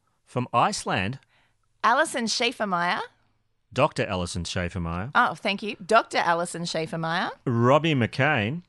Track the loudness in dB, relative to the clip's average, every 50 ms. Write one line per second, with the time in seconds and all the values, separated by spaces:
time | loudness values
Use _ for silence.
0 | _ _ _ _ _ _ -4 -4 -4 0 2 2 2 2 0 -2 -4 -2 -2 0
1 | -2 -2 -4 -8 _ _ _ _ _ _ _ _ _ _ _ _ 2 2 4 4
2 | 2 0 -2 -4 -4 -2 -2 -2 -2 -2 -2 -4 -4 -2 -2 0 0 0 -2 -4
3 | -6 -10 _ _ _ _ _ _ _ _ _ _ _ -6 0 2 2 2 2 -2
4 | -4 -2 -2 -2 -2 -4 -4 -6 -6 -4 -4 -4 -4 -4 -4 -4 -4 -4 -4 -4
5 | -4 0 0 2 2 0 -2 -4 -4 -4 -4 -4 -6 -8 -10 -8 0 2 4 4
6 | 4 2 -2 0 2 2 2 0 0 -4 -6 -8 -6 -6 -4 -4 -4 -4 -6 -6
7 | -4 -2 -2 -2 -4 -6 -8 -6 -4 -2 2 4 6 6 6 6 4 4 2 2
8 | 2 0 0 2 2 2 2 2 0 -2 -4 -4 -2